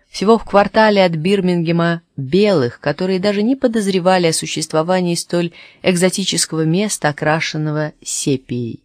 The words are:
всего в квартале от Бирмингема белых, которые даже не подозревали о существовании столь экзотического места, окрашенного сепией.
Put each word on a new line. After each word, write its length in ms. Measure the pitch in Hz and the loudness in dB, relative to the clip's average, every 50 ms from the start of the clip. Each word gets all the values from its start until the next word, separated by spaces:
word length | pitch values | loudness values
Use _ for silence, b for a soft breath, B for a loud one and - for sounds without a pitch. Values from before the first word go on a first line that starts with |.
| _ _ | _ _
всего 280 | - - 190 196 233 226 | -8 -4 2 2 2 2
в 60 | - | 2
квартале 640 | - - 202 202 202 - 220 220 214 208 196 190 | 2 2 2 2 4 2 2 4 4 4 4 2
от 60 | 180 | 2
Бирмингема 880 | 165 160 151 180 202 202 180 185 180 175 165 160 170 170 170 170 170 170 - _ _ - | 2 0 0 0 0 2 2 0 0 0 0 0 0 0 2 0 -2 -4 -6 _ _ -10
белых, 640 | 139 127 147 190 208 208 196 160 127 120 - - | -6 0 2 2 4 4 4 2 2 0 -4 -4
которые 400 | - 143 151 - 180 185 190 185 | -4 -4 -2 -2 -2 -2 -2 0
даже 240 | 180 208 208 202 208 | 0 0 0 0 0
не 120 | 226 277 | 0 0
подозревали 720 | 269 - 254 226 233 202 196 185 190 165 185 185 185 175 160 | 0 0 0 0 0 -2 0 -2 0 2 2 2 4 2 0
о 60 | 156 | 0
существовании 840 | - - 156 - 165 156 - - 156 160 175 185 185 185 175 170 | -2 -6 -6 -6 -6 -6 -2 -2 -2 0 0 0 0 0 0 -2
столь 360 | 170 - - - 175 175 170 B B B B B B B | -4 -4 -4 -2 -2 -2 -4 B B B B B B B
экзотического 840 | 190 190 175 180 185 - - 190 - - 165 - - - 156 160 | 0 0 2 2 0 0 -2 -4 -4 -2 -4 -4 -4 -2 -2 0
места, 440 | 160 160 185 208 208 - - - 151 | 0 0 0 0 -2 -4 -2 -2 -2
окрашенного 840 | 147 - 151 151 151 160 - - - 156 156 151 151 151 151 151 - _ | -2 0 -2 0 0 0 -2 -4 -6 -4 -4 -4 -2 -4 -4 -6 -8 _
сепией. 800 | - - - - - 151 139 131 - _ 123 120 120 113 - - _ | -14 -10 -8 -4 -2 -2 -2 -2 -2 _ -6 -6 -6 -6 -8 -12 _